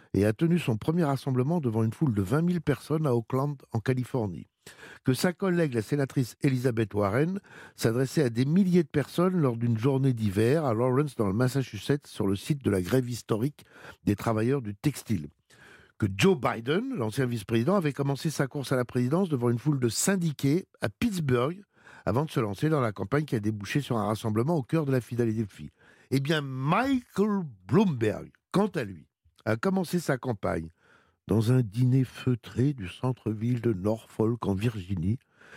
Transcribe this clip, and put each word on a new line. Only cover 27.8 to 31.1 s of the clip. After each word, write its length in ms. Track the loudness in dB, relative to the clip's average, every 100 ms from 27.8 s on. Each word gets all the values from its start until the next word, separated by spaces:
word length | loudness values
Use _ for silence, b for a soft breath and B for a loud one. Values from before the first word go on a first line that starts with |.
| 4 2 0 -2 -8 -18 _
quant 160 | 0 0
à 160 | -2
lui, 240 | -6 -10 -20 _ _ _ -2
a 100 | -2
commencé 420 | 0 0 0 -2
sa 180 | -2 -2
campagne 520 | -4 -4 -2 -4 -6 b b b b